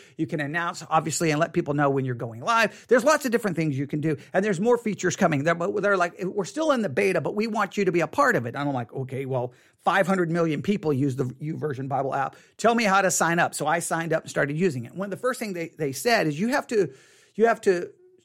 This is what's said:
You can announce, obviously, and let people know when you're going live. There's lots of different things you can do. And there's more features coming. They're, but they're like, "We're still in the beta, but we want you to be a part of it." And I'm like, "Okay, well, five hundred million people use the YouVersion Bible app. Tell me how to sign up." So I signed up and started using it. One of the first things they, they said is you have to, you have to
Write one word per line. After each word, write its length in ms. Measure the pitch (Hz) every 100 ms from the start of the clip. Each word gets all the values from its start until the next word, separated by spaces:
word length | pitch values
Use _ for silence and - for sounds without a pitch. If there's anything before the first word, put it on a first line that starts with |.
| - -
You 100 | 160
can 140 | 160
announce, 440 | 143 170 170 180 160
obviously, 420 | 160 160 - 165
and 100 | 147
let 120 | 165
people 220 | 170 160
know 160 | 147 143
when 140 | 139
you're 100 | 131
going 260 | 117 120 113
live. 460 | 165 226 214 - -
There's 160 | 240
lots 220 | 254 302 262
of 60 |
different 240 | 220 202 165
things 200 | 156 131
you 100 | 139
can 140 | 151
do. 160 | 156 139 -
And 120 | 185
there's 160 | 214 165
more 180 | 226 240
features 380 | 220 185 180 -
coming. 280 | 175 143
They're, 120 | 156 170
but 260 | 175 208
they're 140 | 202 196
like, 260 | 175 -
"We're 220 | 175 208
still 260 | 175 302 311
in 100 | 254
the 80 | 196
beta, 320 | 131 196 170
but 140 | 143
we 140 | 208 226
want 280 | 214 196 -
you 80 |
to 80 | 185
be 80 | 175
a 60 | 156
part 300 | - 277 175
of 100 | 120
it." 80 |
And 40 | 131
I'm 140 | 143
like, 200 | 131 117
"Okay, 320 | 135 127 123 135
well, 260 | 127 123 - _ _
five 220 | 190 180 185
hundred 240 | 190 170
million 320 | 170 165 147
people 300 | - 208 156
use 240 | 131 143 131
the 80 |
YouVersion 640 | 131 127 151 127 156 131 139
Bible 260 | 139 135
app. 220 | 139 139 - _ -
Tell 180 | 214
me 100 | 233
how 180 | 214 190
to 80 | 185
sign 300 | - 165 170
up." 140 | 143
So 120 | - 151
I 140 | 170
signed 340 | - 165 165
up 80 | 156
and 80 | -
started 260 | - 143 151
using 300 | 185 127 117
it. 80 |
One 120 | 165 202
of 40 |
the 80 | 190
first 200 | 247 254
things 140 | 214
they, 200 | 175 165 -
they 160 | 147
said 340 | 131 240 220 160
is 140 | 147
you 80 | 226
have 180 | 285 -
to, 220 | 220 160 - _ _ _
you 120 | - 226
have 140 | -
to 280 | 202 175 175 - _ _